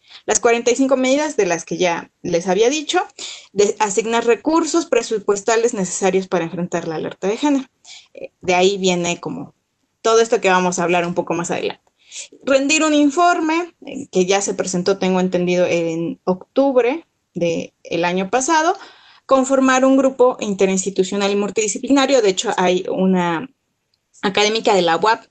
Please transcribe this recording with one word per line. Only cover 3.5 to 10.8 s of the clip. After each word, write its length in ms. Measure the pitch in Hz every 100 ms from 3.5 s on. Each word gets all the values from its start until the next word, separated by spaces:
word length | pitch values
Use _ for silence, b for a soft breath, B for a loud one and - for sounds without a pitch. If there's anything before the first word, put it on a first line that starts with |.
de 240 | 196 202 -
asignar 460 | 214 190 220 233 233
recursos 600 | 220 294 320 311 339 330
presupuestales 880 | 233 233 220 196 202 190 226 233
necesarios 540 | 220 185 - 190 185 185
para 160 | 175
enfrentar 440 | 165 175 175 175 165
la 80 | 160
alerta 320 | 170 - 190
de 100 | 226
género. 320 | 294 269 269 _ B B B
Eh, 180 | - - _
de 140 | 175 180
ahí 220 | 185 202
viene 440 | 185 175 170 170
como 320 | 156 170 - _ _ _ _ _
todo 180 | - 226
esto 220 | 226 226
que 80 | 190
vamos 300 | 185 180
a 40 | 180